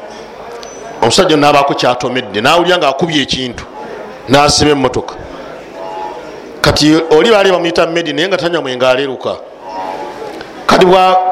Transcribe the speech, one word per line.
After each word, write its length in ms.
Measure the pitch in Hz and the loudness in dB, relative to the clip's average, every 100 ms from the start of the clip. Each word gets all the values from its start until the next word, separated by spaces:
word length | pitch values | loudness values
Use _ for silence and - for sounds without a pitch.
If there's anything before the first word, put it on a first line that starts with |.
| - - - - - - - - - - | -16 -16 -18 -16 -16 -16 -16 -16 -16 -2
omusajja 340 | 113 151 170 151 | 0 2 2 4
n'abaako 380 | 147 147 143 | 4 4 2
ky'atomedde, 640 | 156 131 123 127 127 107 98 | 0 0 0 -2 -4 -4 0
n'awulira 380 | 127 170 170 180 | 2 4 2 2
ng'akubye 440 | 147 - 170 151 | 2 0 0 0
ekintu, 420 | 127 127 127 113 - - - - - - - | -2 -4 -6 -8 -14 -14 -14 -14 -14 -12 2
n'asiba 420 | 139 147 143 151 | 4 4 4 2
emmotoka. 520 | 143 127 120 - - - - - - - - - - - - - - - - | 4 2 -2 -6 -10 -14 -16 -16 -16 -16 -14 -12 -10 -10 -12 -16 -16 -16 -2
Kati 400 | 147 - 151 160 160 | 0 4 4 4 6
oli 200 | 156 220 | 4 6
baali 200 | 214 196 | 4 4
bamuyita 360 | 180 170 165 165 | 2 0 0 0
Medi, 260 | 165 160 | 0 -2
naye 160 | 143 185 | -2 0
nga 80 | 185 | 0
tanywa 260 | 165 170 | 0 -2
mwenge, 240 | 139 127 127 | -4 0 2
aleeruka. 500 | 127 139 123 113 90 - - - - - - - - - - - - - | 2 0 -4 -6 -6 -10 -18 -12 -10 -8 -10 -10 -12 -12 -14 -16 -6 0
Kati 200 | - 185 | 4 6
bwa-, 300 | 185 185 185 185 | 6 6 4 4